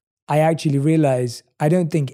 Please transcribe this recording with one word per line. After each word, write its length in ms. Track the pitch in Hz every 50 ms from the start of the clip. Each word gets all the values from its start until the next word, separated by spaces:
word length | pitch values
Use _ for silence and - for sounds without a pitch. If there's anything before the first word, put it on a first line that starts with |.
| _ _ _ _ _ -
I 100 | 143 151
actually 400 | 156 160 165 160 - 160 139 139
realize 640 | 139 156 160 160 151 139 131 123 123 120 117 - - _ _ -
I 100 | 151 156
don't 200 | 175 185 175 147
think 240 | - 160 139 127